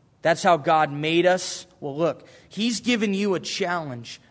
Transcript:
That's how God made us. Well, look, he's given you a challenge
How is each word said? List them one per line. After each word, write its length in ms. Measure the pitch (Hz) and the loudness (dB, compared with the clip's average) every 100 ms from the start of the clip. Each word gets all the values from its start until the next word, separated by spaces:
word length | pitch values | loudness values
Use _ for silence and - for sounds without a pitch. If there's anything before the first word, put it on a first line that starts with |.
| _ _ | _ _
That's 220 | 156 165 | 0 2
how 140 | 190 160 | 4 4
God 340 | 156 160 151 | 4 2 2
made 340 | 147 156 170 180 | -2 0 2 4
us. 400 | 185 - - - _ | 2 -2 -10 -14 _
Well, 180 | 143 143 | -8 -2
look, 300 | 165 - - - _ | -2 -2 -12 -20 _
he's 320 | 190 233 208 | -4 -4 -2
given 340 | 240 233 208 | 0 0 0
you 220 | 190 208 170 | 0 0 -2
a 40 | |
challenge 800 | - - 175 175 151 120 117 - _ | -4 -4 -2 -2 -4 -10 -12 -18 _